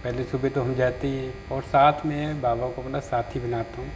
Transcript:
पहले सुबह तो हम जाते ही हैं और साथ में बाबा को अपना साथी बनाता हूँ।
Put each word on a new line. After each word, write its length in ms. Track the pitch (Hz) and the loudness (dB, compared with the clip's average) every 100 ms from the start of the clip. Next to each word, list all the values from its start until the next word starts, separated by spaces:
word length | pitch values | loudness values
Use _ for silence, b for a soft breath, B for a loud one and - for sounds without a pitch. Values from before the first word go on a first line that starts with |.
पहले 200 | 123 123 | -4 -4
सुबह 240 | 123 131 131 | -2 0 0
तो 140 | 139 | 0
हम 120 | 127 | 0
जाते 320 | 127 127 123 139 | 2 2 2 -2
ही 100 | 135 | -2
हैं 320 | 131 127 - | -6 -8 -6
और 100 | 131 | -6
साथ 300 | 135 143 147 147 156 | 2 8 8 6 -2
में 360 | 147 151 151 | -2 -2 0
बाबा 260 | 123 117 127 | 0 0 -2
को 140 | 127 | -4
अपना 180 | 131 139 | -4 -6
साथी 400 | - 120 117 135 | -2 -2 -2 -4
बनाता 400 | 120 117 113 - | -2 -2 -4 -8
हूँ। 100 | 139 | -10